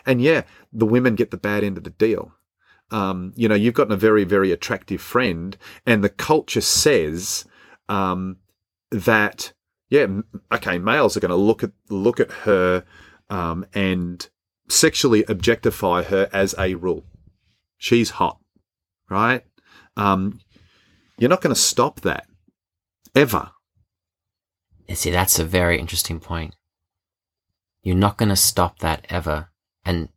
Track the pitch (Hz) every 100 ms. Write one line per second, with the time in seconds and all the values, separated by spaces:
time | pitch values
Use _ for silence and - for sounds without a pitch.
0 | - 123 139 151 - _ _ 110 110 123
1 | 127 104 110 95 104 104 101 90 80 -
2 | 113 101 - _ _ _ _ _ _ 110
3 | 95 92 92 - 113 104 117 120 107 101
4 | 110 107 92 101 95 85 - 104 - 95
5 | - 123 120 82 92 - - - - 110
6 | 101 - - 156 - - - - 156 120
7 | 78 82 98 - - _ _ _ - 101
8 | 95 92 92 92 _ _ _ _ _ 107
9 | 104 110 104 - - - _ _ _ 143
10 | 107 98 - 101 - 117 104 87 101 147
11 | 110 104 92 87 104 113 107 - - 101
12 | 107 120 - - 110 95 90 90 - -
13 | - _ - 98 85 85 - 104 95 92
14 | 87 87 - _ _ _ - - 160 -
15 | 135 107 107 98 101 113 117 - 95 87
16 | 87 98 98 98 98 - 95 90 90 80
17 | - - _ _ _ _ _ _ - 120
18 | 110 - 85 - _ _ _ _ _ _
19 | - 95 117 127 - _ _ _ _ -
20 | 101 95 98 - _ _ _ _ _ _
21 | _ - 123 180 156 123 - - 131 -
22 | 90 - - _ _ _ _ _ _ _
23 | _ 135 139 90 - _ _ _ _ _
24 | _ _ _ _ _ _ _ _ - 90
25 | 80 90 92 - 80 90 87 85 82 87
26 | - 82 - 85 80 - _ _ _ _
27 | _ _ _ _ _ _ _ _ 92 90
28 | 104 - 107 98 - - 87 - 82 78
29 | - 90 82 76 85 _ _ _ 92 87
30 | 78